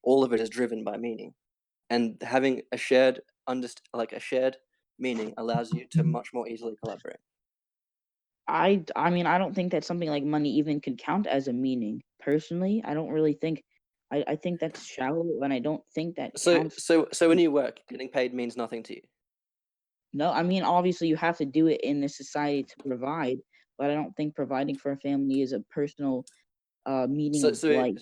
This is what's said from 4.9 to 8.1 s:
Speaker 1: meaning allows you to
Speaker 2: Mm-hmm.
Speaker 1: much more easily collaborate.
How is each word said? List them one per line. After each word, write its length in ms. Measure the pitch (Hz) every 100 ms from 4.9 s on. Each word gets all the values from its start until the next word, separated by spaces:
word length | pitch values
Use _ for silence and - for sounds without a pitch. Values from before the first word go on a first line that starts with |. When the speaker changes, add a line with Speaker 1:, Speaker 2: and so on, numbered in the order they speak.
| -
Speaker 1:
meaning 340 | 127 117 107 110
allows 340 | 113 120 113
you 140 | 123 127
to 100 | 165
Speaker 2:
Mm-hmm. 80 | 160
Speaker 1:
much 160 | - -
more 120 | 123 117
easily 300 | 113 113 107
collaborate. 400 | 113 95 - - _ _ _ _ _ _ _ _ _